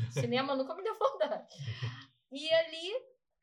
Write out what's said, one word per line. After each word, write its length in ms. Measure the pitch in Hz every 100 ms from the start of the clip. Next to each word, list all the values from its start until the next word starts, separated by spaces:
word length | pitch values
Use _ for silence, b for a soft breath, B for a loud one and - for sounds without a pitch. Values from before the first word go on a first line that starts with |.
| 113
Cinema 460 | - 233 240 277 269
nunca 180 | 269
me 80 | 339
deu 140 | 403 440
vontade. 560 | 523 - 294 208 - B 139 B 120 B B B _
E 200 | 269 311
ali 400 | 330 330 320 349 480 - _ _ _